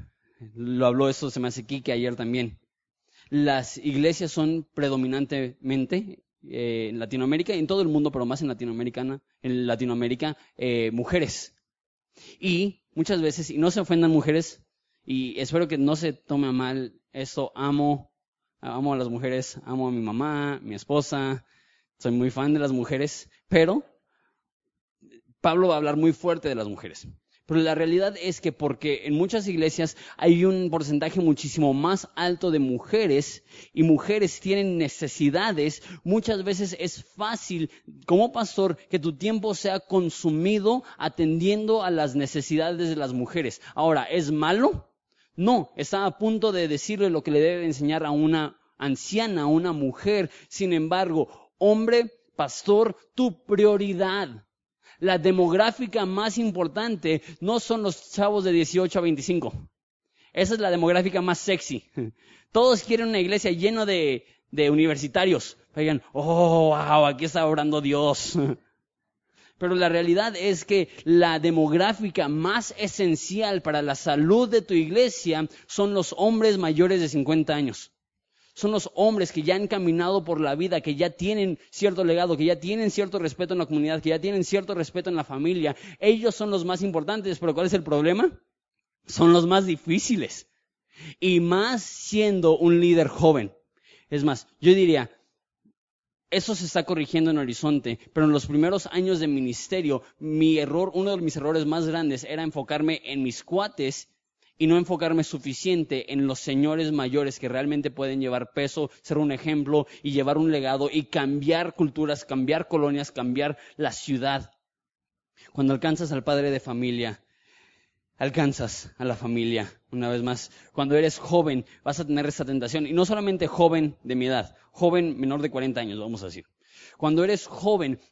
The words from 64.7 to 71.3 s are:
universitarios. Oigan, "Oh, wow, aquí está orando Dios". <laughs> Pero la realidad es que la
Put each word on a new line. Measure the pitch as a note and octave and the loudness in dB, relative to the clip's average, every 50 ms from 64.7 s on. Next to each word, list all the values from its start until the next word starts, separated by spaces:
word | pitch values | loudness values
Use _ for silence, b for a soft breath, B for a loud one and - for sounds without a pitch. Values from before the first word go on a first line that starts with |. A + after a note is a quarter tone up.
universitarios. | D3+ D3+ D#3+ D#3+ D3+ C#3 C#3+ C#3 - F#3 F#3 F#3+ E3+ B2 - - - _ _ _ - | 4 4 4 4 2 0 -4 -2 0 2 2 4 2 2 -2 -6 -16 _ _ _ -6
Oigan, | D3+ D#3 D#3 D3+ C3 - - - | -2 -2 0 0 -2 -4 -6 -6
"Oh, | C#3 D3 D#3+ E3+ E3+ F3 E3+ E3 E3 D#3+ D#3 | -4 -2 0 4 4 4 6 6 6 6 4
wow, | D3+ D3+ D3 D3 D3+ D3+ D3 | 4 2 2 4 6 6 6
aquí | C#3+ C#3 B2+ D#3+ | 4 2 0 -4
está | D#3+ - F3 D#3+ | -2 0 2 2
orando | D#3 D#3 D3+ D3 D3+ D3+ D3+ | 2 2 2 0 0 0 0
Dios". | C#3+ C#3 C#3+ C#3+ D3+ D3 C#3 - - - - E3+ | 0 0 2 2 2 2 2 0 -2 -4 -2 0
<laughs> | C#3+ C#3 B2 - _ _ _ _ _ _ _ _ _ _ _ _ b b b b b b b - | 0 0 -2 -4 _ _ _ _ _ _ _ _ _ _ _ _ b b b b b b b -6
Pero | F3+ F3+ F#3 | -4 -2 0
la | F3+ F3+ E3+ | 2 2 2
realidad | E3+ F3 E3+ F3 E3+ G3 G#3+ A#3 G#3 | 2 2 2 2 2 2 0 -2 -4
es | F3 F3+ G3+ F#3+ E3 - | -2 -2 -2 -2 -2 -2
que | - G3+ G3 E3+ B B B - | 0 0 0 0 B B B 2
la | D#3 E3+ E3+ E3+ E3 | 4 6 6 6 4